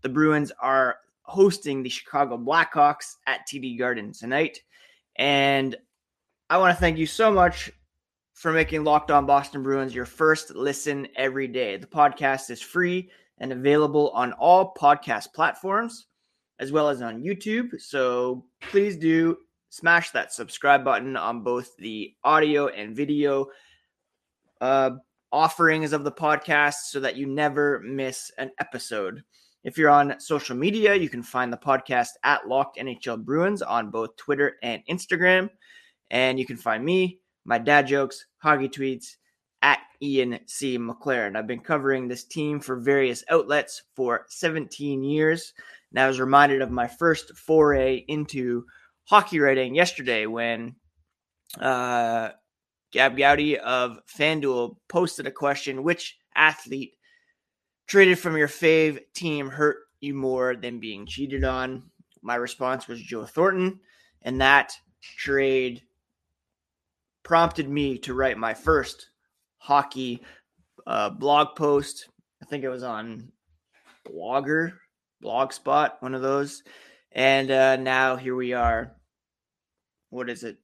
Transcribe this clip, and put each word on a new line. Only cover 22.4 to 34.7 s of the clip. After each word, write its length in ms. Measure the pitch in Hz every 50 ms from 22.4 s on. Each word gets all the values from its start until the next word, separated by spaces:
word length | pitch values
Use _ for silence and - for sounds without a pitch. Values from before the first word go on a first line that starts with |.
| 156 151 151 143 143 135
and 280 | - 98 104 107 110
video, 520 | 120 143 143 147 147 147 143 139 135 135 135 - - _ _ _ _ _ _ _ _ _ _ _ _ _ _ _ _ _ _ _ _
uh, 300 | 123 127 135 135 135 131 123 131 _ _ _ _ _ _ -
offerings 580 | 143 156 160 - - 170 160 160 156 160 147
of 140 | 147 151 143
the 60 | 147 139
podcast 640 | - 165 151 151 147 - - 160 147 147 147 143 - -
so 160 | - - 143
that 160 | 135 131 - 123
you 80 | 139
never 560 | 139 135 143 151 147 135 143 147 143 143 123
miss 500 | 90 110 135 135 135 131 127 - - - - -
an 140 | 131 131 - -
episode. 600 | - - - 120 - - 117 107 98 92 101 135 - _ _ _ _ _ _ _ _
If 120 | - - -
you're 120 | 156 147
on 280 | 147 143 143 143 139 -
social 380 | - - 160 143 - - 127
media, 400 | 123 139 185 202 226 214 208 202
you 140 | 202 175 143
can 120 | - 123
find 300 | 117 - - 127 127 123
the 60 | 120 120
podcast 540 | _ 147 135 131 - - 135 123 120 - - _ -
at 240 | - 143 - - 101
Locked 300 | 127 135 143 139 - -
N 100 | 120 131
H 220 | 123 - - 127
L 80 | 117 110
Bruins 440 | 110 110 135 156 170 190 208 196
on 280 | - - 101 117 110 104
both 260 | 101 113 113 110 _
Twitter 400 | - - - 143 139 143 139 - _ -
and 180 | 120